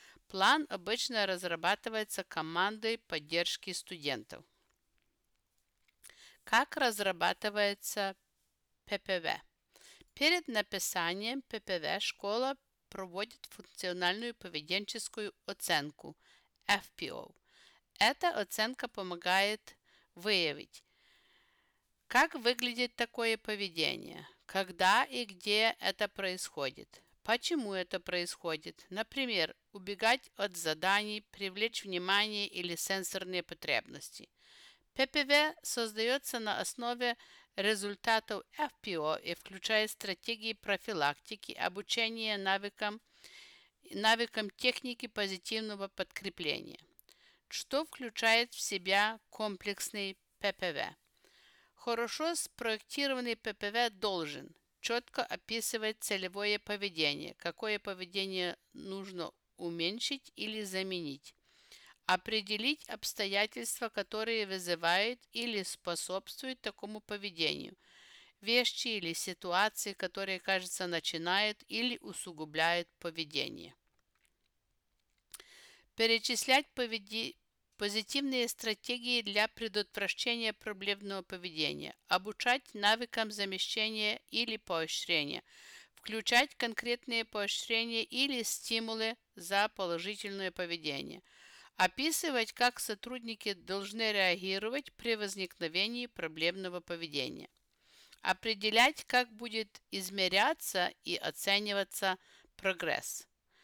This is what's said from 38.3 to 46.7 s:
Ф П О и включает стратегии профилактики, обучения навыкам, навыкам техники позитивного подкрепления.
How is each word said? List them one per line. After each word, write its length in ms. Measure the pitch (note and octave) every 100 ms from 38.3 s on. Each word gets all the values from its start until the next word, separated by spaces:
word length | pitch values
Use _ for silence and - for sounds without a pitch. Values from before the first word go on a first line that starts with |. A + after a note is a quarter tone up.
| G#3 - -
Ф 140 | D4 -
П 160 | G#3+ E3
О 200 | D3+ -
и 180 | -
включает 560 | E3+ - F#3+ - G#3+ G#3+
стратегии 640 | - G3 F3+ - A3+ A3
профилактики, 960 | A3 - G3 - F#3 C#3+ C#3+ - - -
обучения 880 | - F3+ F#3 - - A3+ A3+ A3 G3+
навыкам, 640 | F#3+ G3 G3+ - G#3 G#3+ _ _ - - - - _ _ -
навыкам 600 | G3 A3 A3+ A#3 A3+ G#3
техники 560 | - B3 A#3+ B3+ A#3+ A#3
позитивного 800 | - G3 F#3 - A3 A3 G3+ G3
подкрепления. 920 | - F#3 - F#3+ - D3+ C#3 -